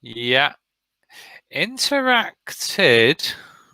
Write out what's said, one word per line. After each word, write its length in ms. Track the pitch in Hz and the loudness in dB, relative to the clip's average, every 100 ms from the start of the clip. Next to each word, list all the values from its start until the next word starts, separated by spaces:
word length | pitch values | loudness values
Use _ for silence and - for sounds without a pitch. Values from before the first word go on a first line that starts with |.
Yeah. 520 | 123 117 120 127 143 - _ _ _ _ _ - - - _ | -16 -10 0 2 2 -4 _ _ _ _ _ -20 -20 -20 _
Interacted. 1800 | 135 190 262 - 285 262 247 214 _ - - - - 180 117 113 156 - - - - _ | -6 -6 -4 -4 -2 0 0 -2 _ -18 -12 -10 0 4 4 4 0 -4 -12 -18 -20 _